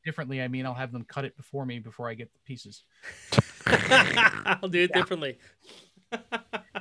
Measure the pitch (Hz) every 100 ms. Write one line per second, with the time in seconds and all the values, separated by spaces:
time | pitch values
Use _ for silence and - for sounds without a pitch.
0 | 160 156 131 131 127 131 131 123 127 120
1 | 110 139 135 - - 139 127 120 113 117
2 | 117 113 117 _ - 123 101 - _ _
3 | - - - - - - - - - 262
4 | - 233 226 - - 185 190 175 180 180
5 | 170 170 139 117 - _ - - - _
6 | - 233 - 226 - 214 - 202